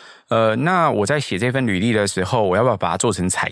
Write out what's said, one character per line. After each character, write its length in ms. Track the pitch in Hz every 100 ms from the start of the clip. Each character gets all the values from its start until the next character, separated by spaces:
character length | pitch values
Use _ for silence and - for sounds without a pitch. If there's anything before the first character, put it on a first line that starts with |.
| - - -
呃， 280 | 113 113 113
那 340 | 151 185 160
我 160 | 107 101
在 140 | 147
写 180 | - 90
这 140 | 123
份 120 | 127
履 140 | 123 92
历 140 | 113
的 120 | 107
时 200 | 101 -
候， 180 | 90 127
我 140 | 101 92
要 80 |
不 40 | 127
要 80 | 104
把 140 | 87
它 60 | 82
做 160 | 120
成 180 | 92 90
彩 180 | - -